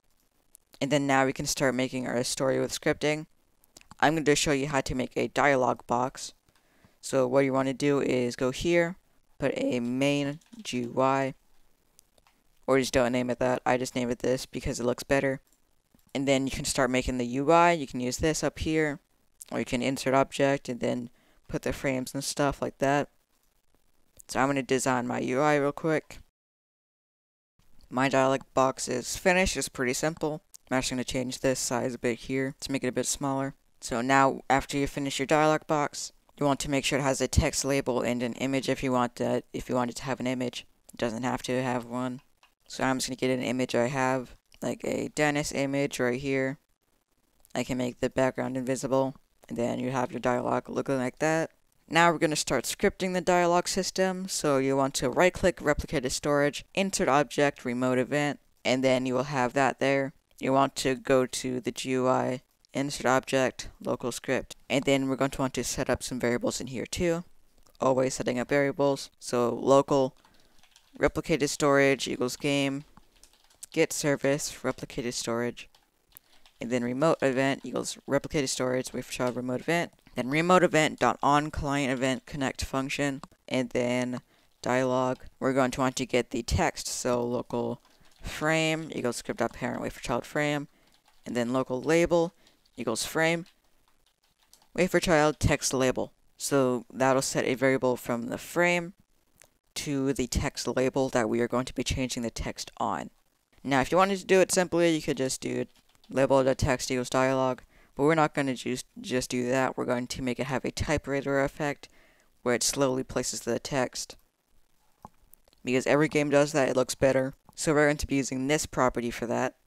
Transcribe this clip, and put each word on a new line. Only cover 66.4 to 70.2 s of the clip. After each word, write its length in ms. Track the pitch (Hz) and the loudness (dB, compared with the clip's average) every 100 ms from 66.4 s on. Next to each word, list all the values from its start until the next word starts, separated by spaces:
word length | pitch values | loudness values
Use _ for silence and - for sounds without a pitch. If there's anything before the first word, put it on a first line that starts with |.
| - - | -2 -4
in 80 | - | -8
here 200 | 123 - | -8 -8
too. 360 | - 175 165 - - _ _ - - | -2 -2 -2 -6 -20 _ _ -20 -2
Always 360 | 131 131 131 - | 0 2 0 -2
setting 240 | 110 123 | -4 -2
up 100 | 117 | 0
variables. 600 | 143 139 135 143 135 - _ | 0 0 2 0 0 -6 _
So 300 | - 123 117 | -4 0 0
local, 640 | 120 131 139 - 143 131 _ | 0 6 6 6 2 0 _